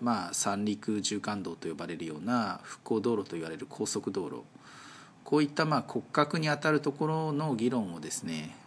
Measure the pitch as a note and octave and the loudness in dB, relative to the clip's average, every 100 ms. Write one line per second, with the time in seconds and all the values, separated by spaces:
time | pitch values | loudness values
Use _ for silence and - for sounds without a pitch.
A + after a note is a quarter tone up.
0 | A#2+ A2 F#2 - G#2+ G2 G#2+ G2+ - G#2+ | 0 0 0 -2 0 2 0 0 0 0
1 | F#2+ G#2 G#2+ G2+ F2+ E2+ F2 D2+ E2+ - | 0 -2 -2 -4 -4 -6 -6 -6 -6 -6
2 | E2 D2+ G#2 B2 G2+ - - - - A2+ | -6 -6 0 0 0 -4 -10 -10 0 2
3 | A2+ A2 F#2+ E2+ D#2+ D#2 - - G#2+ G#2 | 2 0 0 -4 -6 -8 -8 -4 -2 -2
4 | - F#2+ D2+ - - - - - - - | -2 -2 -4 -6 -12 -18 -20 -18 -18 -18
5 | - - - D3+ D3 D3 D#3 C#3 - A#2+ | -20 -14 2 4 4 4 4 4 2 -4
6 | - - D3 E3+ D#3 D3 D#3+ D3+ D3 C#3+ | 0 4 4 4 2 2 4 4 4 0
7 | D#3 D#3+ D#3 D3 D#3 A2+ A#2+ B2 F#2+ E2+ | 0 0 0 0 0 2 2 2 0 -4
8 | D#2 - E2+ D#2 D#2 - | -6 -6 -4 -6 -8 -12